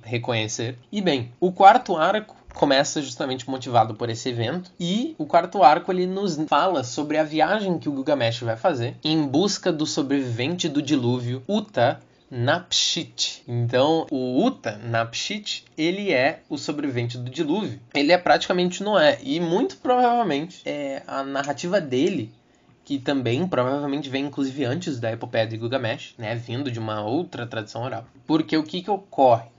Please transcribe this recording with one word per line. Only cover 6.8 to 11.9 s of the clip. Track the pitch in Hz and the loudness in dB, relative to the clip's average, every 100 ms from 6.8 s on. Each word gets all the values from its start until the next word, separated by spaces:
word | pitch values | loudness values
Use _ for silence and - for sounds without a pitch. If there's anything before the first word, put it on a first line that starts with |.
sobre | 120 - 151 151 | -2 -4 -2 0
a | |
viagem | 151 156 156 214 196 165 | 0 2 2 2 0 -2
que | 151 | -4
o | 135 | -4
Gilgamesh | 135 143 113 117 | 0 0 0 -2
vai | 117 113 | -4 -2
fazer | 185 127 123 - | 0 0 -4 -4
em | 156 160 143 | 0 0 2
busca | 139 202 - 185 | 2 2 0 -2
do | 151 151 | -2 -2
sobrevivente | 160 139 143 127 117 139 180 165 | -2 0 0 -2 -2 -2 -2 -2
do | 143 | -2
dilúvio, | 135 139 120 123 120 127 - | 0 0 0 -2 -4 -6 -4
Uta | 214 208 131 123 | -4 -2 0 0